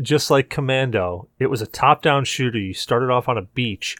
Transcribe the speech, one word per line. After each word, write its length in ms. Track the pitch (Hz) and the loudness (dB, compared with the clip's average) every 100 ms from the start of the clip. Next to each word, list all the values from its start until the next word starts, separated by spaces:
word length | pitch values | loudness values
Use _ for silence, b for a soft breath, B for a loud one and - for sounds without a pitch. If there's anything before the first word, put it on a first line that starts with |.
just 280 | 131 147 - | 0 0 4
like 200 | 139 131 | 2 2
Commando. 800 | - 131 131 131 110 90 87 - _ | -4 -2 0 0 0 -2 -4 -12 _
It 80 | 131 | -2
was 120 | 110 | -2
a 60 | 107 | -6
top-down 580 | - 131 151 156 139 127 | 0 2 4 4 2 0
shooter. 320 | - 127 110 | -2 -2 -2
You 160 | 95 | -4
started 360 | 92 - 123 127 | -8 -2 0 2
off 180 | 123 123 | 0 0
on 80 | 113 | -4
a 40 | |
beach, 520 | 92 - 120 101 - | -4 -6 -6 -6 -10